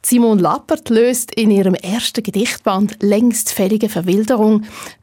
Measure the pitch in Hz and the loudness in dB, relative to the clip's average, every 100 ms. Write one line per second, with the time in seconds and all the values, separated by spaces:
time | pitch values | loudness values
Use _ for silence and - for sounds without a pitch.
0 | - 240 233 214 165 269 - 311 - 220 | 2 2 4 2 2 -2 -2 -4 0 2
1 | 240 247 - - 214 202 190 185 175 220 | 2 0 -6 0 2 2 2 -2 -4 -6
2 | - - 214 190 240 - - 190 208 - | -4 -6 -4 -4 -4 -4 -2 0 -2 -2
3 | 202 202 240 233 - - 190 214 220 190 | 0 2 2 0 -6 -2 0 0 -2 -2
4 | 180 190 214 247 214 214 214 - - - | 0 0 0 2 2 2 -2 -14 -18 -18